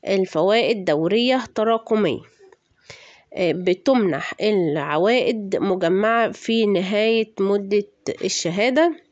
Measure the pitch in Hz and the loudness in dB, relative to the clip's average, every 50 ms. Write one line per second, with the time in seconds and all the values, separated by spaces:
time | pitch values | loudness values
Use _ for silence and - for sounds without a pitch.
0 | - - 196 196 190 185 - 160 156 190 208 226 233 - 233 214 185 180 151 147 | -4 -2 0 0 0 0 0 0 2 2 2 2 2 2 0 -2 0 0 0 0
1 | 160 170 190 226 240 247 254 262 233 - _ - 214 226 226 226 226 - 226 214 | 0 0 0 2 2 2 0 0 -2 -4 _ -2 0 0 0 0 0 -2 0 0
2 | 208 170 123 - - - _ _ - - - _ _ _ _ _ _ _ - - | 2 0 -2 -4 -8 -14 _ _ -20 -20 -20 _ _ _ _ _ _ _ -20 -20
3 | - - - - _ _ - - 190 170 147 175 180 190 180 185 - - 269 247 | -20 -20 -20 -20 _ _ -6 -4 -2 -2 -2 -2 0 -2 -2 0 2 2 2 4
4 | 220 185 147 139 - - - - - 214 214 196 175 160 143 156 143 151 147 151 | 2 0 0 -2 -6 -8 -8 -4 -2 0 0 2 0 0 0 -2 -2 -2 0 0
5 | 170 208 240 254 - - 240 220 208 190 196 - - 196 185 185 185 165 180 190 | 2 2 2 2 2 0 -2 -4 -4 -4 -4 -2 0 0 0 0 0 0 0 2
6 | 208 220 226 233 233 208 202 - - - 226 226 226 208 202 175 190 185 208 208 | 2 2 2 2 0 0 -2 -6 -4 -2 0 0 2 2 2 0 0 -2 -2 0
7 | 214 226 226 226 220 220 _ - 196 196 202 202 202 196 202 208 202 - _ _ | 0 2 2 0 -2 -4 _ -4 -2 0 0 -2 -2 -2 -2 -2 -2 -4 _ _
8 | _ - - - - 190 - - - 170 170 190 208 247 262 285 320 349 320 - | _ -10 -8 -6 -6 -6 -4 -4 -4 -4 -2 0 0 0 2 2 2 2 0 -4
9 | _ _ | _ _